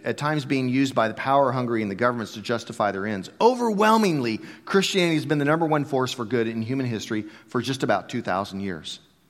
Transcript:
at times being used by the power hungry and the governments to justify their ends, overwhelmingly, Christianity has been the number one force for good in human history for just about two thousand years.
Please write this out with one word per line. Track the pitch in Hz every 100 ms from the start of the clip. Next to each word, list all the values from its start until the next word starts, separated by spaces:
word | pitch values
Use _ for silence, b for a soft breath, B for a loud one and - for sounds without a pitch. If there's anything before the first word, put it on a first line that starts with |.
at | 127 113
times | 147 151
being | 131 135 127
used | 131 135
by | 127 110
the |
power | 107 131 139 135
hungry | 131 123 113
and | 104
the | 95
governments | 123 120 101
to | 110
justify | 98 117 - - 104
their | 95 104
ends, | 101 90 -
overwhelmingly, | 226 254 233 202 214 226 202 151 120 107 B B -
Christianity | 196 190 190 175 156
has | 139
been | 151
the | 143
number | 160 160
one | 151 127
force | 135 127
for | - 110
good | 120 113
in | 113
human | 110 135 123
history | 107 - 107 101 B B
for | 123
just | 113 131
about | 127 101 -
two | 120
thousand | 101 92 101 98
years. | 98 82 76 - _ _ _